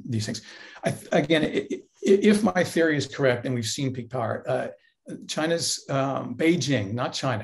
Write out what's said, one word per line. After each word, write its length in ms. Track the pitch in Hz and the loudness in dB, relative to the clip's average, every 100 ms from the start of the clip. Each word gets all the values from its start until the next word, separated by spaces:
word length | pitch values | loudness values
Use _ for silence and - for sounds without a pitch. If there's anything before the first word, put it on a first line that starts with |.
| - | -4
these 180 | 113 107 | -4 -4
things. 160 | 117 - - - - | -8 -12 -20 -20 -6
I, 100 | - - - | -6 -6 -2
again, 320 | 180 147 160 | 0 2 2
i-, 240 | 151 139 - | 2 -2 -4
i-, 140 | - - _ | -8 -10 _
if 420 | - 196 208 208 | 4 6 8 6
my 180 | 208 185 | 4 2
theory 340 | 165 175 165 147 | 0 2 2 2
is 120 | 131 | -2
correct, 380 | - 135 120 135 | 0 2 2 0
and 80 | |
we've 120 | 123 113 | -2 -2
seen 260 | - 135 | -2 -4
peak 180 | 113 110 | -4 -6
power, 340 | 127 110 107 - | -4 -2 -4 -2
uh, 220 | 127 - - _ _ - - - | -2 -4 -10 _ _ -14 -14 -8
China's, 580 | - 156 170 - - - | -4 0 0 0 -4 -2
um, 460 | 139 135 131 127 117 | -2 0 -2 -6 0
Beijing, 560 | 160 170 131 131 95 | 2 2 2 0 0
not 200 | 117 139 | -4 -4
China, 300 | - 139 113 | -4 -2 -4